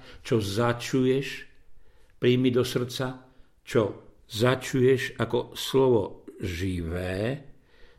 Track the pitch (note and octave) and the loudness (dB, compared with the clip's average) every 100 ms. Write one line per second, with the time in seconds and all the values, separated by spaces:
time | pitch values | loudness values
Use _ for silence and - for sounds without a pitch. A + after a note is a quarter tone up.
0 | - - - A#2 G2 G2+ A#2+ A#2+ - C3 | -20 -12 -2 0 0 0 0 -2 -2 0
1 | B2+ C3+ C#3 - - - - - - - | 2 0 -2 -10 -16 -20 -20 -20 -20 -20
2 | - - B2 B2 B2+ B2 A#2+ B2+ B2 - | -20 0 2 4 4 2 0 -2 -4 -6
3 | B2+ - - _ - _ - A#2+ G2 - | -6 -8 -18 _ -20 _ 0 2 2 -2
4 | - - - G#2 B2 C3 - C3 B2+ B2+ | -16 -20 -10 0 2 2 0 2 4 4
5 | - - A#2 B2 - - - C3+ C3 A2+ | 0 -4 -2 -2 -4 -8 -2 2 4 4
6 | F#2 - - - F#2+ E2+ F#2+ F2+ E2 F2+ | 0 -8 -18 -10 -8 -4 -4 -4 -4 -4
7 | F2+ F#2+ A2+ D3 - - _ - - | -4 -4 -4 -6 -12 -20 _ -20 -20